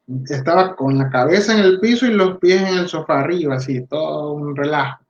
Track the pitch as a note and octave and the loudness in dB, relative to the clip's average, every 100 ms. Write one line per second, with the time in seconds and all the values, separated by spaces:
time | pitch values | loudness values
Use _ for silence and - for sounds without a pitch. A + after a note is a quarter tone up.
0 | - C3 C3 C#3+ C3+ F3 F#3 - C3+ C3+ | -12 -10 -6 -4 0 2 2 0 0 0
1 | C3+ B2+ B2+ F#3+ G#3 G#3+ F#3+ F#3 G#3+ A#3+ | 0 2 2 2 2 4 4 4 2 2
2 | B3+ G#3 F#3 F3+ F3+ F#3+ F#3+ F#3 F3 D#3+ | 2 2 2 2 2 2 2 -2 -2 -4
3 | D3+ C#3+ C#3 F3+ D3+ C3 C3+ B2+ B2+ D3 | -2 0 0 -2 -2 -4 -4 -6 -6 -6
4 | D#3 D3+ D3 D3 D3 C#3+ C#3+ D3+ C3+ C3 | -4 -4 -6 -6 -6 -4 -2 -2 -4 -8